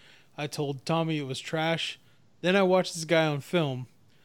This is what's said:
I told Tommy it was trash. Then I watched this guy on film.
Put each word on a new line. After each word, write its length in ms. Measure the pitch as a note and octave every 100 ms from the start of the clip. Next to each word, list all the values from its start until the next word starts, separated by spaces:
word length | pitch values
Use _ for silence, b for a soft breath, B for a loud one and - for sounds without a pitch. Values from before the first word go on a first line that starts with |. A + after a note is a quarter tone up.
| b b b -
I 120 | D3
told 360 | - C#3+ C#3
Tommy 340 | - E3 D#3+ D#3
it 80 | C3+
was 120 | C3
trash. 600 | - D#3+ D#3+ E3 - - _ _ _ -
Then 160 | E3+ G3
I 60 |
watched 320 | F#3 F#3 F#3
this 100 | E3
guy 220 | D#3+ E3 D#3
on 140 | D3
film. 460 | - F3+ D3 C3 B2 _ _ _